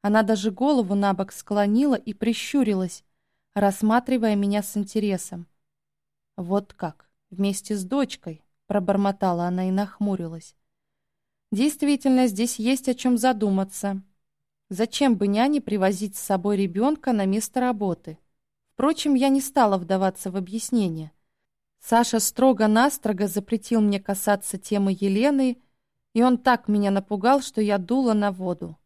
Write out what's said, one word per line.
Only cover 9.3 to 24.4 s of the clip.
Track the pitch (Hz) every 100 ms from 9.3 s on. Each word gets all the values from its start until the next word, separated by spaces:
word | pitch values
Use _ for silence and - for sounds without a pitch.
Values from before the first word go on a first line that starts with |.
| 175 175
она | 180 185
и |
нахмурилась. | 190 202 - 208 190 170 165 - _ _ _ _ _ _ _ _ _ _
«Действительно, | 202 285 294 285 285 277 254 254
здесь | 196 240 -
есть | 226 262 -
о | 247
чем | 254 247
задуматься. | 254 233 208 190 190 - 202 196 - _ _ _ _ _ _
Зачем | 185 233 - 277 214
бы | 202
няне | 208 262 294
привозить | - 202 190 190 202 -
с |
собой | - 196 196 202
ребенка | 196 175 247 302 -
на | 226 190
место | 202 214 -
работы?» | 247 220 202 165 - 160 _ _ _ _ _ _
Впрочем, | 277 311 294
я | 269 269
не | 277
стала | 262 - 220 196
вдаваться | 170 190 190 185 196
в | 185
объяснение. | 180 214 - 240 190 160 156 _ _ _ _ _ _ _
Саша | - 233 240 226
строго-настрого | - - 262 202 214 214 269 - 214 190 202
запретил | 190 202 226 - 226
мне | 208 202
касаться | 196 196 - 202